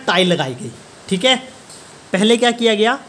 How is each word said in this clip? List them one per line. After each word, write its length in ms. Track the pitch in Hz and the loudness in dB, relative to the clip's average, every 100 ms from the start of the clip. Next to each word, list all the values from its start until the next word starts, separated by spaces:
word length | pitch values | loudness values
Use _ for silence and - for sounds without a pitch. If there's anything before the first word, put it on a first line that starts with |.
| - | 0
tile 220 | 180 180 | 2 2
लगाई 260 | 156 135 | 0 -2
गई, 180 | 123 113 - - - - | -6 -12 -16 -20 -16 -6
ठीक 160 | 190 254 | -2 0
है। 100 | 254 - - - - - - - | 0 -4 -20 -20 -20 -20 -20 -6
पहले 240 | 185 214 240 | 0 2 4
क्या 140 | 240 | 2
किया 220 | 233 226 208 | 2 0 2
गया, 220 | 220 277 | 0 -2